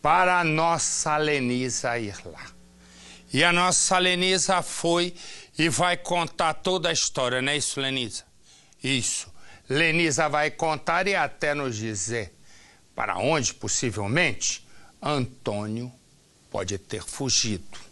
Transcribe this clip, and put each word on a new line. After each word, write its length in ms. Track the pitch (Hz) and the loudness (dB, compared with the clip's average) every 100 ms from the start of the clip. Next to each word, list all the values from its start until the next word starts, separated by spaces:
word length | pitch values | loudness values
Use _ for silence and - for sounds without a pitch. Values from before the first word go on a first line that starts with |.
para 380 | 147 170 180 180 | 6 6 6 4
a 40 | |
nossa 720 | 170 156 170 165 - - 160 151 | 4 4 2 2 0 -2 0 2
Lenisa 800 | 151 147 123 123 127 113 127 120 | 2 2 0 0 -2 -2 -2 -2
ir 160 | 107 101 - | -4 -8 -14
lá. 200 | 78 - - - - - - - - - | -16 -18 -18 -20 -20 -20 -20 -20 -20 -4
E 120 | 127 | 4
a 100 | 170 | 4
nossa 460 | 175 180 175 - 185 | 6 4 2 4 4
Lenisa 600 | 180 180 185 185 - 185 | 4 2 2 2 2 0
foi 520 | - - 170 170 175 - - - - - | 0 -2 2 2 0 -6 -16 -16 -16 0
e 120 | 160 | 2
vai 260 | 139 180 175 | 4 2 0
contar 600 | - 175 165 - 165 - | -2 -2 -2 0 0 0
toda 340 | 190 185 170 | 0 0 0
a 20 | |
história, 500 | 160 - - 127 127 | 0 -2 -2 0 0
não 100 | 135 | 0
é 60 | 147 | -2
isso, 220 | - - | -2 -4
Lenisa? 440 | 135 131 117 - - - - - - - | -4 -4 -6 -8 -16 -20 -20 -20 -20 -8
Isso. 480 | 127 135 110 - - - - - - | -2 0 0 -4 -8 -16 -18 -20 -4
Lenisa 580 | 135 165 160 165 139 156 | 2 4 4 2 2 2
vai 220 | 147 151 | 2 0
contar 580 | - 160 151 - 170 190 | 0 -2 0 0 0 2
e 80 | 196 | 0
até 380 | 147 - 151 | 0 -2 -2
nos 220 | 147 135 107 | 0 -2 -4
dizer 600 | 110 107 107 117 98 - - - - - - - | -6 -6 -4 -6 -6 -14 -20 -20 -20 -20 -20 -6
para 220 | 104 90 | -4 0
onde, 360 | 117 156 123 | 2 2 0
possivelmente, 1120 | - 101 - 123 107 101 139 165 104 - - - - - - | -4 -4 -2 -2 -2 0 2 2 0 -4 -6 -12 -20 -20 -8
Antônio 920 | - 147 123 - - 104 107 110 123 - _ _ _ _ _ | -2 -2 -2 -4 -4 -4 -4 -6 -8 -14 _ _ _ _ _
pode 260 | 101 95 98 | -6 -4 -6
ter 240 | - 107 | -8 -10
fugido. 720 | - - 135 - 117 95 - - - | -8 -6 0 0 0 -2 -6 -14 -16